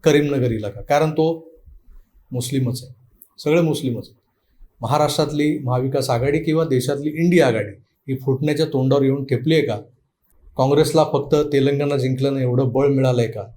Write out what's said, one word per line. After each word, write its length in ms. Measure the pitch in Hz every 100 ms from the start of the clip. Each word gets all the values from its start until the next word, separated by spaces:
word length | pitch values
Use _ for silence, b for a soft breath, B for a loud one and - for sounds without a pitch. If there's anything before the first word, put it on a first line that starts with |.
करीमनगर 480 | 160 147 147 139 123
इलाका, 280 | 110 104 -
कारण 300 | - 143 156
तो 160 | 156 160 165 - - - - - - _ _ _
मुस्लिमच 500 | 123 120 135 123 -
आहे, 120 | - - _ _ - _
सगळे 220 | 151 165
मुस्लिमच 440 | 165 143 131 113
आहेत. 120 | - _ _ _ _ _ - _
महाराष्ट्रातली 800 | 117 147 147 156 147 151 147 -
महाविकास 520 | 127 127 131 135 127
आघाडी 280 | 120 135 151
किंवा 260 | 156 156
देशातली 460 | 160 127 127 143 151
इंडिया 320 | 151 175 175 135
आघाडी 260 | 110 - - _ _ -
ही 80 | 131
फुटण्याच्या 500 | 131 131 147 151 156
तोंडावर 360 | 135 131 139
येऊन 220 | 135 139
ठेपली 300 | 131 117 156
आहे 100 | 160 117
का? 120 | 104 - _ _ _ _ _ - -
काँग्रेसला 480 | 131 143 160 160 147
फक्त 220 | 143 - 151 147
तेलंगणा 440 | 139 139 143 143 143
जिंकल्यानं 440 | 131 131 135 135
एवढं 280 | 127 123 135
बळ 200 | 131 143
मिळालंय 380 | 135 131 123 110
का 160 | 104 95